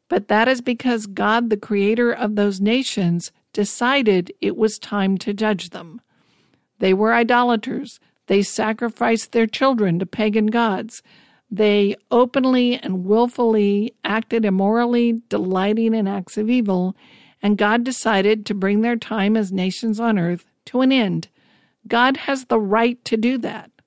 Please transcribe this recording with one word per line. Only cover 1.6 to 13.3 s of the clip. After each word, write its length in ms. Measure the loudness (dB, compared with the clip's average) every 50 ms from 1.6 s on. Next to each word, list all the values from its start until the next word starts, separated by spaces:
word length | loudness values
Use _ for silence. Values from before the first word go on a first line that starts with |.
| -2 -2 0 0 2 2 2 2 2 0
of 240 | 0 -2 -2 -2 0
those 260 | 0 0 0 0 0
nations, 680 | 0 0 2 0 -2 -2 -2 -2 0 0 0 -2 -4 -8 _ _ _ _ -4
decided 800 | -2 -2 -2 -2 -2 0 0 2 2 4 4 2 2 0 -4 -8 -6
it 160 | -4 -4 -2
was 220 | 0 0 0 -2
time 400 | -4 -10 -6 -4 -2 0 0 0 -2
to 140 | -2 -6 -4
judge 380 | -2 -2 -2 -2 -2 -6 -12
them. 300 | -14 -16 -16 -16 -20 -20 _ _ _ _ _ _ _ _ _ _ _ _ _ _ _ -6
They 140 | -4 -2 0
were 200 | 0 0 2 2
idolaters. 840 | 2 2 2 2 2 2 2 0 -2 -2 -6 -8 -8 -10 -12 -16 -20 _ _ _ _ _
They 160 | 0 2 2 2
sacrificed 880 | 0 -2 -4 -2 -2 -2 -4 -4 -6 -4 -2 0 0 0 0 -2 -2
their 160 | 0 0 0
children 500 | 0 0 0 2 2 2 2 2 0 0
to 80 | 0 -2
pagan 400 | -4 -4 -2 -2 0 2 2 0
gods. 560 | 2 0 0 0 0 -2 -4 -6 -10 -14 -18 _ _ -20 _ _ _ _ _ _ -8
They 460 | -2 2 2 4 4 4 2 2 0 -4 _ 0
openly 640 | 2 2 4 4 2 0 2 2 2 2 2 2 0
and 280 | -2 -4 -6 -6 -4 0
willfully 920 | 2 2 2 2 2